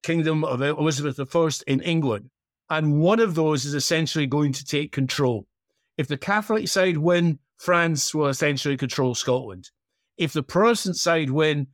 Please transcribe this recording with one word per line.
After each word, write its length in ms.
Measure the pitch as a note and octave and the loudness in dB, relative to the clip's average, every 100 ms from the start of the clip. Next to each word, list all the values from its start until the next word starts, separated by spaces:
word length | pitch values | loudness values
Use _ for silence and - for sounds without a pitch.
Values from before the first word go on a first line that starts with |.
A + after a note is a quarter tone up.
Kingdom 400 | - E3 D#3+ D#3 | -2 0 0 0
of 180 | D3+ B2+ | -2 -2
Elizabeth 540 | C#3 D3+ D3+ C#3 D3 C3 | -2 0 0 0 -2 -4
the 100 | C3+ | -2
First 380 | E3+ D#3+ - - | 0 0 0 -2
in 140 | C3+ | -2
England. 500 | F3 E3 C#3 G#2 A#2 _ _ _ - | 0 0 0 -2 -8 _ _ _ -4
And 300 | D#3 D#3 D3 | 0 2 4
one 180 | E3 A3+ | 4 4
of 160 | A3+ | 2
those 300 | D#3+ D#3 D3+ | 2 0 0
is 100 | C3+ | -2
essentially 540 | C#3+ - D#3+ D#3+ E3 C#3 | -4 -2 0 0 -2 0
going 240 | C#3+ D3 | 0 0
to 120 | C3+ | -2
take 280 | - D3 D3 | -4 -4 -4
control. 560 | - C3 - C3 A2+ - _ _ _ _ - | -4 -2 0 0 0 -6 _ _ _ _ -6
If 100 | C3+ | -4
the 100 | C#3+ | -4
Catholic 520 | - G#3 G#3 A3 G3 | -2 -2 0 -2 0
side 300 | G3 F#3 D#3+ | 0 2 2
win, 420 | D#3+ F3 F3 D3+ _ _ | 2 4 2 0 _ _
France 580 | - F3 E3+ D3+ - | 0 2 2 0 -2
will 140 | D3+ C#3+ | 0 0
essentially 480 | C3+ D3+ C#3 D3 C#3 | 0 -2 -2 -2 -2
control 400 | C3+ - B2+ A#2+ | -2 0 0 0
Scotland. 540 | - B2+ A#2 F#2 - _ _ _ _ - | -2 -2 -2 -14 -18 _ _ _ _ -4
If 160 | E3 | -4
the 120 | D#3 | -2
Protestant 500 | C3+ F3 A3+ A3+ F#3+ | -2 2 2 2 -2
side 360 | F3 - E3 D3 | -4 0 0 0
win, 360 | C#3 D#3 D3 C3+ | 2 2 0 -4